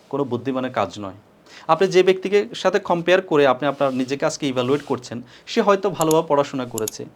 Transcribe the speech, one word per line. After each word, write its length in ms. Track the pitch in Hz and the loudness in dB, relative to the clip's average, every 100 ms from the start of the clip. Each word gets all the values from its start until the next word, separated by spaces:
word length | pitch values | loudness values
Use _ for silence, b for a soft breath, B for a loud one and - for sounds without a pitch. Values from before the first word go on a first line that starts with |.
| - | -8
কোনো 160 | 139 | -4
বুদ্ধিমানের 480 | 139 120 123 131 127 | -4 -4 -4 -6 -4
কাজ 280 | 117 98 - | -2 -4 -6
নয়। 140 | 98 98 _ _ B B - | -12 -14 _ _ B B -2
আপনি 200 | 165 190 | 2 4
যে 140 | 170 | 4
ব্যক্তিকে 440 | 185 190 190 202 220 | 4 2 0 0 0
সাথে 240 | - 190 202 | -2 -2 -2
কম্পেয়ার 440 | 202 175 170 185 | 0 -2 2 2
করে 240 | 185 151 143 | 4 4 4
আপনি 220 | 127 147 | 4 -2
আপনার 260 | 135 143 | 0 -2
নিজেকে 320 | 127 127 143 160 | -2 -4 -2 -4
আজকে 220 | - 143 | -4 -4
ইভ্যালুয়েট 340 | 127 123 143 | -2 0 -2
করছেন, 400 | - 123 - 120 120 B - | -2 -6 -6 -12 -14 B -6
সে 160 | - | 0
হয়তো 280 | 202 196 202 | 2 2 0
ভালোভাবে 380 | 160 160 156 165 | 0 2 2 2
পড়াশোনা 360 | 143 139 135 | 2 0 -4
করেছে, 400 | 123 113 107 - - | -8 -6 -6 -8 -14